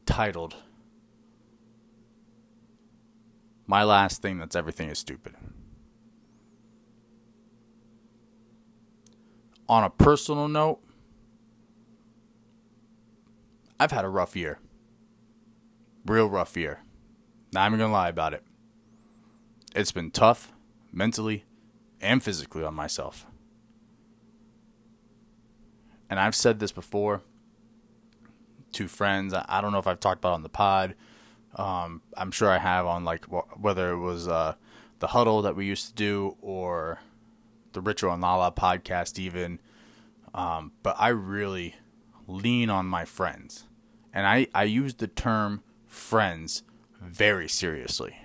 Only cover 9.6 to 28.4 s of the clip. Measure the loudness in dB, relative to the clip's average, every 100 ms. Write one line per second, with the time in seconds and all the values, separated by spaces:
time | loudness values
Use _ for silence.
9.6 | 2 4 4 6 6 6 2 -2 0 0
10.6 | 0 -2 -10 -20 -20 -20 _ _ _ _
11.6 | _ _ _ _ _ _ _ _ _ _
12.6 | _ _ _ _ _ _ _ _ _ _
13.6 | _ 0 2 2 0 0 -2 -4 -8 -8
14.6 | -16 -20 _ _ _ _ _ _ _ _
15.6 | _ _ _ _ 2 4 4 2 -2 -4
16.6 | -6 -8 -16 -20 -20 _ _ _ _ 0
17.6 | 2 2 2 2 0 0 -4 -4 -14 _
18.6 | _ _ _ _ _ _ _ _ _ _
19.6 | -8 -4 -2 -4 -4 4 6 6 -2 -20
20.6 | _ _ _ -2 0 0 -2 -4 -8 _
21.6 | _ _ _ -4 0 2 0 -6 -6 -8
22.6 | -6 -6 -8 -8 -10 -14 -20 -20 _ _
23.6 | _ _ _ _ _ _ _ _ _ _
24.6 | _ _ _ _ _ _ _ _ _ _
25.6 | -20 _ _ -18 -6 0 2 4 2 2
26.6 | -2 -8 -6 -2 -2 -2 -8 _ _ _
27.6 | _ _ _ _ _ _ -20 _